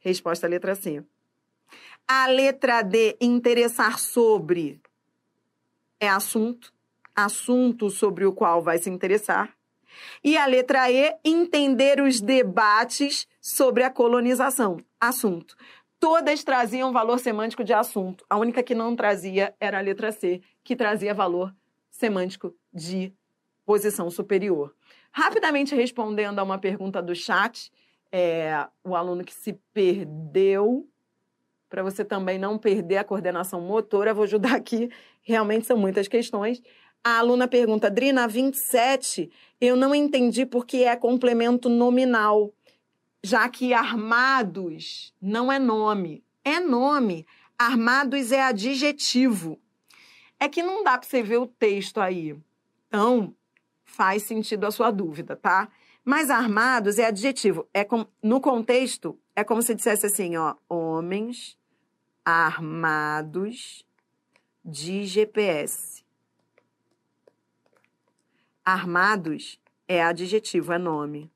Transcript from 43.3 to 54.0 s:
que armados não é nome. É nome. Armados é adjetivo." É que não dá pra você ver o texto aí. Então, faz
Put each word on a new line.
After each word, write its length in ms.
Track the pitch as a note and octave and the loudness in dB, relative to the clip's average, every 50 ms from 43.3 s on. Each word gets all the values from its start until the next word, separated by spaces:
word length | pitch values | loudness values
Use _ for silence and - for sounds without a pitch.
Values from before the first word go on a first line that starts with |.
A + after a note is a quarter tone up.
| G#3+ A#3 G#3+ B3 | 2 2 2 0
que 260 | A#3+ - B3+ B3 B3 | -2 -4 -2 2 2
armados 1400 | A#3 C4 B3+ B3 A3+ G#3 A3 A3+ A#3+ B3+ C4 C4+ C4 A3+ F#3+ E3 G3 F#3 E3+ D#3 D#3+ E3 - - - - - _ _ | 2 2 0 -2 -4 -2 0 2 2 4 4 2 2 0 -2 -4 -8 -8 -8 -10 -10 -14 -14 -14 -16 -18 -20 _ _
não 300 | F#3+ F#3+ G#3+ A3+ B3 B3+ | -6 -4 -2 0 0 0
é 80 | C4+ C#4 | 2 2
nome. 680 | C4+ A#3+ A3 G#3+ G#3+ G#3+ G#3+ G3+ F#3 E3 D3+ - _ _ _ _ _ | 2 2 2 2 2 0 0 0 -4 -6 -8 -12 _ _ _ _ _
É 160 | C4+ D4+ E4+ | -2 -2 0
nome. 640 | F4+ E4+ B3 A#3+ B3+ C#4 D4 C#4+ B3+ G#3+ F3 D#3+ D#3+ _ _ _ _ _ _ _ | 0 0 0 2 2 2 2 2 0 0 -2 -4 -10 _ _ _ _ _ _ _
Armados 760 | - - C4+ A#3 A3+ A#3 B3 C4+ C#4+ C4 B3+ C#4 C4+ A3 C4+ | -2 0 0 2 2 2 2 2 0 0 -2 -2 0 0 0
é 100 | C4+ C4+ | 2 2
adjetivo." 1160 | C4 B3 G3 G3 B3+ C#4 C4 C#4 D4 D4 D4 - - - B3 C4 C4 A3+ F#3 E3 D#3+ D#3 _ _ _ _ _ _ _ _ _ - _ - - _ _ _ _ | 0 0 -2 -4 -4 -4 0 -2 -2 -2 -2 -4 -2 2 2 2 2 2 0 -4 -10 -12 _ _ _ _ _ _ _ _ _ -20 _ -20 -20 _ _ _ _
É 100 | C#4+ C#4+ | -4 -2
que 140 | C#4+ F4 E4+ | -2 -2 -4
não 200 | F4+ F#4+ A4 G#4 | -2 -4 -2 0
dá 140 | C#4 B3+ | 0 0
pra 120 | B3 - - | 0 -4 -2
você 140 | - B3+ A3+ | -2 -2 0
ver 160 | G3+ A3+ A#3+ | 2 0 -2
o 80 | B3+ | -2
texto 540 | B3 _ _ A3+ G#3+ G3 G3+ F#3+ G3 - G#3+ | -2 _ _ 0 0 0 0 -4 -6 -4 -4
aí. 360 | G3+ F#3 F#3+ F3+ D#3+ D#3 D3 D3 D#3 _ _ _ _ _ _ _ _ _ | -2 -2 -2 -6 -6 -10 -12 -14 -20 _ _ _ _ _ _ _ _ _
Então, 460 | - G#3 G#3 A#3 B3+ B3 G3+ E3+ - _ _ _ _ _ _ _ _ _ _ | -2 2 2 4 4 2 0 -2 -8 _ _ _ _ _ _ _ _ _ _
faz 400 | _ - - | _ -4 0